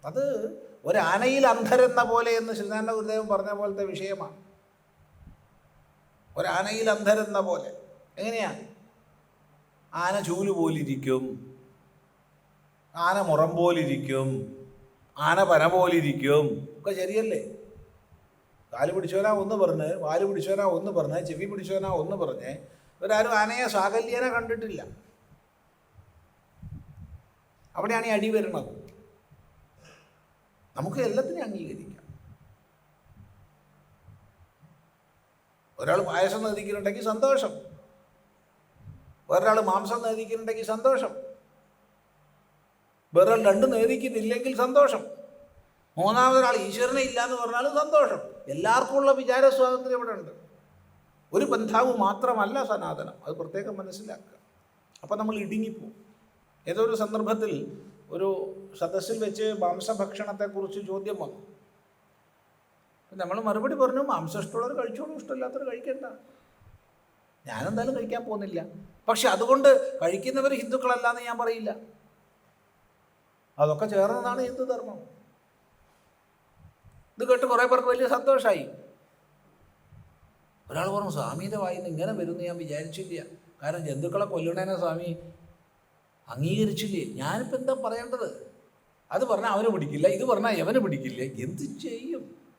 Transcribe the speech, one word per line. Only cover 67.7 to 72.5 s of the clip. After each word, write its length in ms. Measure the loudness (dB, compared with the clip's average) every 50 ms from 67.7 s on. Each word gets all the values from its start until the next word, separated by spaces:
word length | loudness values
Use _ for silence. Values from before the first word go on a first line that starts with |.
| -4 -2 -2 -2 -4
കഴിക്കാൻ 260 | -4 -6 -6 -6 -8 -6
പോകുന്നില്ല. 360 | -8 -8 -8 -8 -8 -8 -8 -10 -10 -16 -18 -20 -20 -20 _ _
പക്ഷെ 200 | 0 0 4 4 2
അതുകൊണ്ട് 400 | 2 2 4 4 4 8 8 8 8 8 4 -2 -4 0
കഴിക്കുന്നവർ 540 | 0 0 0 0 -4 -2 -2 0 0 2 0
ഹിന്ദുക്കളല്ല 520 | 0 -4 -2 -4 -2 0 0 0 2 2 0
എന്ന് 140 | 0 -2
ഞാൻ 140 | -6 -8 -4 -2
പറയില്ല." 320 | -2 -2 -2 -4 -4 -8 -8 -8 -14 -20 -20 _ _ _ _ _ _ _ _ _ _ _